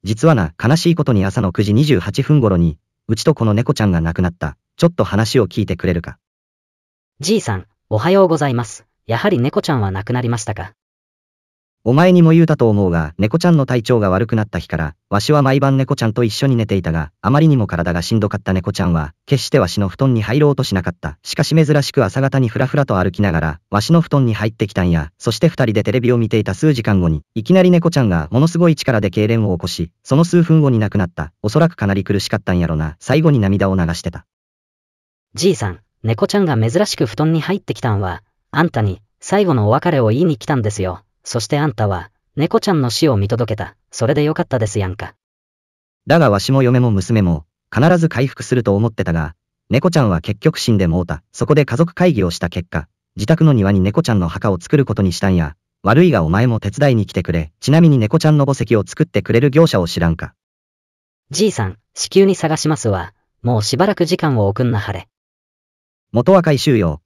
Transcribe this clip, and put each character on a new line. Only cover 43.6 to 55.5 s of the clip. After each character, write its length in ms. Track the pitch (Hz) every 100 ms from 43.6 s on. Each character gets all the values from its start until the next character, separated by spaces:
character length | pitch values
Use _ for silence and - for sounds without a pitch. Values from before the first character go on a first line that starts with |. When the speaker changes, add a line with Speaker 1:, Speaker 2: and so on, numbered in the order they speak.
| 90 _ _
Speaker 2:
そ 160 | - 120
れ 60 |
で 100 | 147
よ 100 | 147
か 100 | 156
っ 40 | 175
た 120 | 127
で 80 | 107
す 120 | 107
や 80 | 95
ん 80 | 92
か。 180 | - _ _ _ _ _ _ _ _ _ -
Speaker 1:
だ 140 | 165
が 100 | 139
わ 100 | 101
し 140 | -
も 100 | 135
嫁 160 | 127 127
も 100 | 123
娘 320 | 98 90 113
も、 240 | 90 78 - _ _
必 280 | 107 156 175
ず 100 | 165
回 200 | - 131
復 160 | -
す 120 | - 123
る 80 |
と 140 | 107 98
思 100 | 117
っ 60 |
て 100 | 110
た 80 | 92
が、 240 | 82 78 - _ _ _
猫 220 | 127 185
ち 60 | 170
ゃ 60 |
ん 60 | 117
は 120 | 85
結 180 | - 104
局 180 | 160 -
死 140 | -
ん 60 | 104
で 100 | 90
も 140 | 85
う 40 | 87
た。 180 | 73 _
そ 120 | - 110
こ 80 |
で 120 | 151 139
家 100 | 120
族 180 | 170
会 200 | - 180
議 100 | 123
を 80 | 90
し 80 | -
た 80 | 87
結 220 | - 85
果、 180 | 85 - _ _ -
自 80 | 107
宅 180 | 165
の 80 | 160
庭 220 | 127 98
に 80 | 101
猫 220 | 92 110
ち 60 | 165
ゃ 40 |
ん 80 | 107
の 80 | 85
墓 220 | - 113
を 40 | 90
作 200 | - 151
る 80 | 131
こ 100 | 110
と 60 |
に 100 | 95
し 80 | 82
た 80 | 98
ん 80 | 90
や。 220 | 76